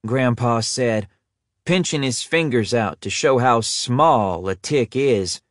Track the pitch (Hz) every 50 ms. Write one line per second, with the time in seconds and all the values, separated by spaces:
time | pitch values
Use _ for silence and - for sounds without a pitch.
0 | - 110 120 135 131 123 117 - 123 120 117 113 113 - - 131 127 120 110 110
1 | 101 - _ _ _ _ _ _ _ _ _ _ _ - 175 185 175 - - 147
2 | 135 131 117 - - - - 165 165 151 131 120 107 92 117 120 110 95 76 _
3 | - 101 - - - 147 135 123 120 131 120 113 110 - - - - - 123 135
4 | 156 165 147 117 104 95 90 85 90 95 95 92 - - 147 139 117 - - 127
5 | 139 139 120 101 95 90 - - _ _